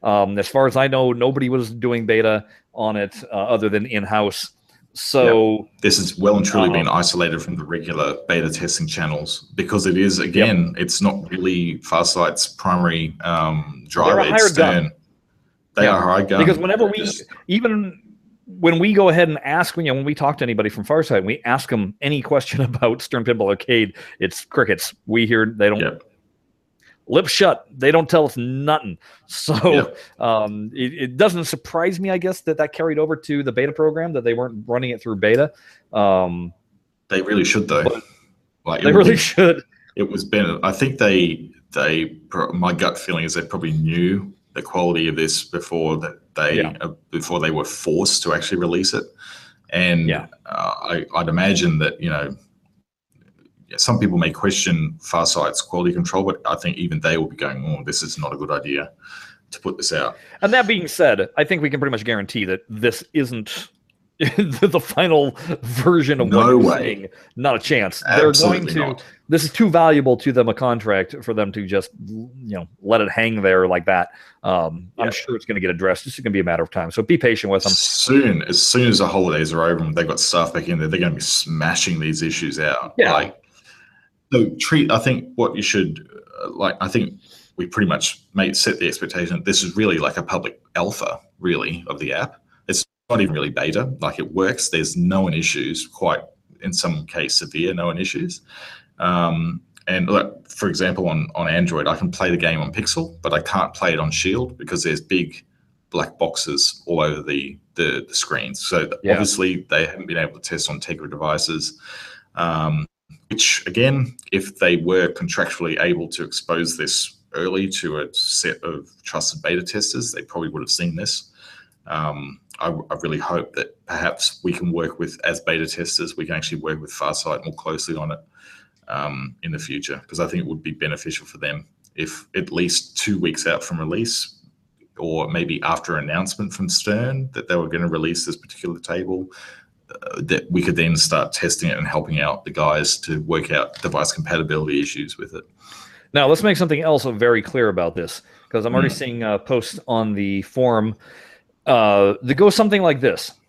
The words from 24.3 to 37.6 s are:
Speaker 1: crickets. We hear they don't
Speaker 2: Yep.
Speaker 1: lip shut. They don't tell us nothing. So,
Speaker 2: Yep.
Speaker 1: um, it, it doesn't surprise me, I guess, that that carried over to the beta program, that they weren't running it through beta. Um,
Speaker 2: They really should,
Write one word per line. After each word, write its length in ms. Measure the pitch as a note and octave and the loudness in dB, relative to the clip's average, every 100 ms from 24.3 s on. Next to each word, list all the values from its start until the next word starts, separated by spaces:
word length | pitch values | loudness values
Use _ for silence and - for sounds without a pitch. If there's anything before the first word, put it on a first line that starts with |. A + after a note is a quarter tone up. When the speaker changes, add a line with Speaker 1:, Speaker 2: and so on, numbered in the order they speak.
| - | -4
Speaker 1:
crickets. 500 | - - G#2+ G#2 - - - | -4 0 2 0 -2 -12 -2
We 200 | A2 A2+ | 2 4
hear 200 | A2+ A2 | 4 2
they 240 | A2 G#2 | 4 2
don't 100 | G#2 | 4
Speaker 2:
Yep. 220 | - - - _ _ _ _ _ _ _ _ _ - | -2 -4 -18 _ _ _ _ _ _ _ _ _ 2
Speaker 1:
lip 200 | C#3 F3+ | 2 2
shut. 400 | - F#3+ C#3+ - | 4 4 4 -4
They 160 | C3 C3+ | 2 4
don't 160 | D#3+ D#3+ | 4 6
tell 180 | E3+ C#3+ | 4 4
us 100 | B2 | 0
nothing. 600 | A#2+ C3 C#3+ D3+ G2+ F2 - - _ | -4 -2 0 0 0 -12 -16 -20 _
So, 280 | - - C3+ C3+ | -10 -2 2 4
Speaker 2:
Yep. 480 | C#3+ - - - _ | 4 2 -6 -20 _
Speaker 1:
um, 500 | A#2 A2 G#2+ G#2 G#2+ | 0 2 0 -6 -10
it, 180 | C3+ B2+ | -4 -6
it 240 | D#3 C3 B2+ | -4 -8 4
doesn't 280 | G#3 F3 E3 | 4 4 -4
surprise 520 | - - E3 F3 F3 | -6 -6 -2 -2 -2
me, 120 | F#3+ | -2
I 80 | F#3 | -2
guess, 240 | F#3 F#3 | -2 -4
that 160 | - D#3 | -4 0
that 160 | D3+ | -2
carried 240 | - E3 D3+ | 0 -2 0
over 180 | D#3 D#3 | 0 -2
to 260 | - D3 | -2 -2
the 80 | C3+ | 0
beta 220 | A#2 C#3 | 0 0
program, 400 | C#3+ D#3 D#3 E3 | 2 0 2 -4
that 120 | D3 | 0
they 100 | A#2 | 0
weren't 280 | A#2 B2 A2 G#2+ | 0 -2 -6 -2
running 240 | A#2+ B2+ | -2 -2
it 100 | A#2+ | -6
through 160 | A#2+ G#2+ | -6 0
beta. 340 | G#2+ A#2 D3 - - _ _ | 4 6 4 0 -20 _ _
Um, 580 | A2 G2+ F#2+ F#2 F2 F2 - _ _ _ _ _ | 2 4 4 2 -2 -8 -14 _ _ _ _ _
Speaker 2:
They 140 | F#2+ | -2
really 220 | F#2 G#2 | 2 2
should, 220 | E2+ A2 | 4 2